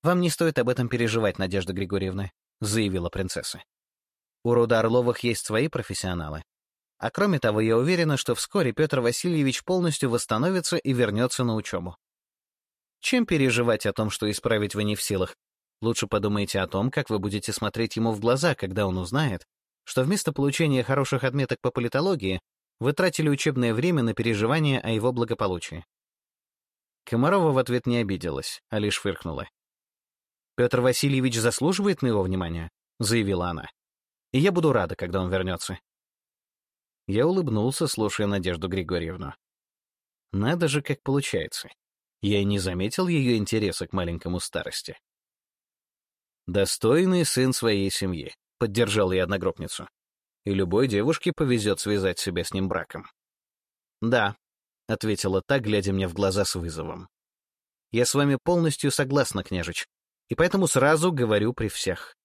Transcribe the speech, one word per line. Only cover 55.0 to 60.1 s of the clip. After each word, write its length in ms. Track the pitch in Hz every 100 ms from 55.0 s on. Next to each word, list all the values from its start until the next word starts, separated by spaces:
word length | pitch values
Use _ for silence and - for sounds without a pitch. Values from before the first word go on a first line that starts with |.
| 110 101 95 95 -
та, 140 | 139
глядя 320 | 107 104 95
мне 160 | 95 92
в 60 |
глаза 300 | 82 98 95
с 100 | 98
вызовом. 540 | 92 85 80 80 87 95 _ _ _ _ _ _ _ _
«Я 120 | 113
с 100 | 123
вами 220 | 139 143 135
полностью 480 | - 175 165 143 143
согласна, 540 | - 131 143 127 98
княжич, 420 | - 92 82 82 - _ _